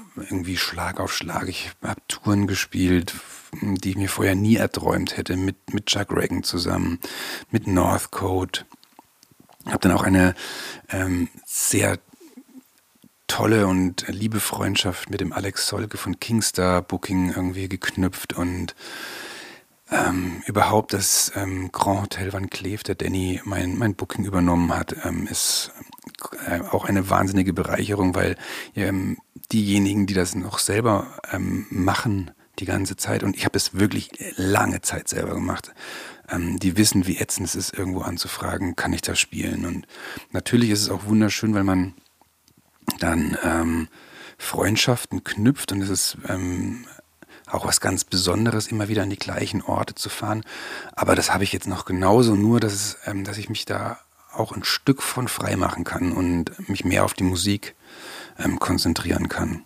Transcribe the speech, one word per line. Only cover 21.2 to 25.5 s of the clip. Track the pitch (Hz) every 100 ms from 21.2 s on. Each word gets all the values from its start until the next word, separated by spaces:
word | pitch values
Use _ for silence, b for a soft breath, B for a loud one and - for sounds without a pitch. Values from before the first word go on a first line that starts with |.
| -
ähm, | 104 95 92 92
Grand | - 101 98
Hotel | 101 - 98
Van | 95 95
Cleef, | - 95 104
der | -
Danny | 95 90 92 92 90
mein, | 104 95 90 -
mein | 113 95
Booking | 90 -
übernommen | 98 95 87 87 85
hat, | 87 - -
ähm, | 85 85 -
ist, | - -